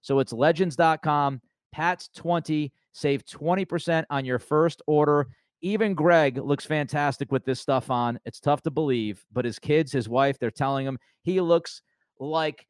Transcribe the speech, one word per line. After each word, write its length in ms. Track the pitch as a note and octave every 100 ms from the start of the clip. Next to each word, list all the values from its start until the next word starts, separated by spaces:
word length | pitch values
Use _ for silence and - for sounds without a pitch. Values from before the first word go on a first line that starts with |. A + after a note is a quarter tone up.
So 180 | - C#3
it's 140 | C3
legends 420 | A2+ D3 D#3+ F3 C3
dot 260 | E3 D#3
com, 400 | D#3 D3 C#3 C3+ _ _ _
pats 380 | - E3+ F3+ - -
twenty, 560 | E3 E3+ D#3+ D3+ D3 _ _
save 320 | - D3 C#3+ -
twenty 400 | - D3+ F#3 F#3+
percent 420 | F3 - D#3+ -
on 160 | C#3+ C3
your 140 | B2
first 420 | - D3+ E3 - -
order. 400 | D3+ D3 D3 C#3 - _ _
Even 320 | F3 G#3 G#3+
Greg 440 | E3+ E3 E3+ C#3+ B2+
looks 280 | C3 C#3+ -
fantastic 680 | D#3 C#3+ D3+ D3 C3 C#3+
with 140 | C3+ -
this 140 | B2+
stuff 320 | - C3 B2+
on. 280 | B2 A#2+ A#2+ -
It's 140 | -
tough 220 | D3 C#3+
to 80 | E3
believe, 520 | C#3 D3+ B2 G#2+ G2 _
but 140 | A#2 A#2+
his 140 | G#2+
kids, 320 | - D3+ D3
his 180 | C3+ G#2+
wife, 300 | A#2+ C#3 C3+
they're 100 | A#2+
telling 380 | - C#3 C#3 C3+
him 100 | C3 _ _
he 180 | - F#3
looks 440 | F3 E3+ E3 - _ _ _ _
like 460 | C#3 D#3+ D#3 D3